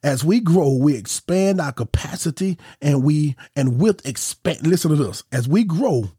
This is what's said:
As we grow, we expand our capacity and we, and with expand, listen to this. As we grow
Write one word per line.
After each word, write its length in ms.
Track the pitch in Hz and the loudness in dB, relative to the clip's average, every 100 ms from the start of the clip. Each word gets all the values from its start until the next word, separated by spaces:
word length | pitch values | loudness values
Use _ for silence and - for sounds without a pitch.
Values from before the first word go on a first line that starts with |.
As 200 | 139 135 | -2 -2
we 160 | 147 226 | 2 2
grow, 360 | 208 170 147 131 | 4 2 4 2
we 200 | 143 131 | 2 0
expand 640 | 98 - - 180 190 190 | -4 -10 -2 0 2 0
our 120 | 147 | -4
capacity 880 | 131 110 - 151 170 170 - 190 175 - - | -6 -4 -4 -6 -6 -6 -4 -4 -4 -10 -6
and 220 | 143 143 | 0 2
we, 320 | 135 151 151 135 - - | 2 2 0 -4 -10 -2
and 240 | 135 123 | 0 2
with 260 | 214 196 139 | 2 0 -4
expand, 640 | 131 - - - - 156 | -8 -8 -6 -6 -2 0
listen 240 | 175 170 | 0 2
to 60 | 151 | 0
this. 260 | 123 - - | 0 -6 -6
As 160 | 131 123 | -4 0
we 160 | 170 | 2
grow 480 | 220 165 262 139 101 | 2 0 0 0 -2